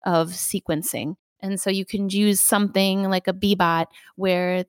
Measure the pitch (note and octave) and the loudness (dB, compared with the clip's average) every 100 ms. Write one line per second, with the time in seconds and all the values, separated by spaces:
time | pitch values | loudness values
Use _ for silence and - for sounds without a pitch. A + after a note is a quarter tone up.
0 | - E3+ E3 F3+ - G3 - D#3 F3+ - | 0 0 0 -2 -6 -4 -4 -4 -4 -6
1 | C#3+ F3+ _ _ G3 G3 - F#3+ F#3+ G#3 | -6 -8 _ _ -6 -4 -2 -2 -2 -4
2 | G3 G3 G#3 G3 - G3+ G3+ G3 G3 F#3+ | -2 2 2 2 2 2 2 2 2 2
3 | F#3+ F#3 F#3 F#3 G3+ G3 F3 E3 E3 - | 0 0 -2 -2 0 2 2 2 -2 -8
4 | - - F#3+ F3+ F3+ F3+ | -20 -4 0 2 0 -2